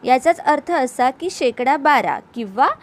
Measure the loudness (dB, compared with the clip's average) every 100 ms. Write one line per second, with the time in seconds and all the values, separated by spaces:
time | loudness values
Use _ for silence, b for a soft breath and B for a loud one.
0 | 0 2 2 0 0 0 0 -2 -2 0
1 | -2 -2 -8 -2 -4 0 0 2 2 2
2 | 0 -6 -8 -12 -8 0 0 -2